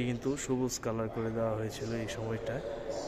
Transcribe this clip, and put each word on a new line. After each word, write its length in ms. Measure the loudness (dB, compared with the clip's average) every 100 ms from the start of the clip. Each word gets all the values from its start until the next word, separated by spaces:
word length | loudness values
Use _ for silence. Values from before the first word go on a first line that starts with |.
| 2
কিন্তু 320 | 2 0 0
সবুজ 420 | 0 2 2 0
কালার 300 | 0 0 0
করে 200 | 0 0
দেওয়া 220 | 2 2 2
হয়েছিল 340 | 0 -2 -2
এই 140 | 0 0
সময়টায়, 540 | -2 -2 0 0 -2 -2 -4 -4 -4